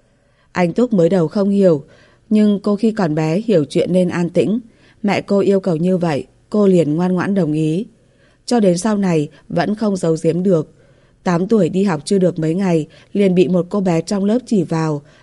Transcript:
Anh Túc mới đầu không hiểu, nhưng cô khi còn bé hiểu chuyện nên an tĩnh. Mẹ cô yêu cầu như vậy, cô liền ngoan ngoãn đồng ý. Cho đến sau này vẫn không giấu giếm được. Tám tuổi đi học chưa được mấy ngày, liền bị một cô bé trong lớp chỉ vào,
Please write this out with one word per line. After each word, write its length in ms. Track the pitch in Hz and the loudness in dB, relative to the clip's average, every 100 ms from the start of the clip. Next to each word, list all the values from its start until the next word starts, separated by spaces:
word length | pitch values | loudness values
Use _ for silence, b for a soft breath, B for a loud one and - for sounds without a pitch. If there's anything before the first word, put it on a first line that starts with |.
| _ _ _ _ _ | _ _ _ _ _
Anh 200 | 180 175 | -2 -2
Túc 200 | 220 240 | 0 0
mới 160 | 202 165 | 2 2
đầu 200 | 190 156 | 2 0
không 200 | 214 196 | -2 0
hiểu, 360 | 202 190 147 - b b b b | 2 2 2 -4 b b b b
nhưng 300 | 214 214 196 | 2 2 0
cô 140 | 208 208 | -2 -2
khi 140 | 226 | -2
còn 240 | 220 175 | 0 -2
bé 260 | 151 156 175 | 0 -2 -2
hiểu 240 | 226 175 | 0 0
chuyện 280 | 143 170 - | 0 -2 0
nên 160 | 180 175 | 0 0
an 220 | 175 170 | -2 -2
tĩnh. 300 | 175 131 226 - b b b | 0 0 -2 -6 b b b
Mẹ 180 | 202 135 | -4 -2
cô 180 | - 202 | 0 0
yêu 220 | 190 196 | 2 0
cầu 160 | 190 156 | 0 -2
như 200 | 180 185 | 0 0
vậy, 300 | 175 139 - _ - | -2 -4 -8 _ -6
cô 160 | 214 196 | 0 4
liền 280 | 180 147 | 4 2
ngoan 180 | 156 180 | 0 0
ngoãn 220 | 180 143 | -2 -2
đồng 180 | 196 156 | -2 -2
ý. 340 | 151 156 170 240 _ b b b b - | 0 -2 -2 -6 _ b b b b -4
Cho 140 | 240 | 0
đến 180 | 190 175 | 2 2
sau 180 | 226 208 | 0 -2
này 320 | 190 160 147 b b | 0 0 -2 b b
vẫn 260 | 165 156 | -4 -4
không 220 | 214 214 196 | -2 -4 -2
giấu 200 | 165 160 | -2 -2
giếm 200 | 165 165 | -2 -2
được. 300 | 196 165 - _ b b b b | 0 0 -2 _ b b b b
Tám 260 | - 170 190 | -2 -2 0
tuổi 200 | 220 165 | 0 2
đi 160 | 185 | 0
học 160 | 202 151 | -2 -2
chưa 140 | - 196 | -2 0
được 200 | 180 165 | 0 0
mấy 160 | 160 | -4
ngày, 320 | 175 190 165 147 b b | -2 0 -2 -2 b b
liền 220 | 202 196 | 0 2
bị 140 | 180 151 | 4 4
một 180 | 180 175 | 2 0
cô 100 | 202 | -2
bé 200 | 185 165 | 0 -2
trong 240 | - 202 | -2 -2
lớp 140 | 202 240 233 | 0 -2 0
chỉ 160 | 208 | -2
vào, 400 | 151 160 160 147 - b | 0 -2 -2 -4 -8 b